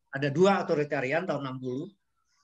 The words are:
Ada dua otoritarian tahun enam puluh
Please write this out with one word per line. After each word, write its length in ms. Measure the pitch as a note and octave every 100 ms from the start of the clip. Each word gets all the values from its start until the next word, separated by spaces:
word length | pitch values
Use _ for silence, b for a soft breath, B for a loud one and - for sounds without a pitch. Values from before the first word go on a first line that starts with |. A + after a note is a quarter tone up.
| _
Ada 160 | C3+ C#3+
dua 320 | C#3 G3 F#3
otoritarian 640 | F3 D3+ D3 D3 B2+ D#3+ F#3
tahun 160 | C#3+
enam 160 | C3+ C3
puluh 320 | B2+ B2+ F3+ _ _ _ _ _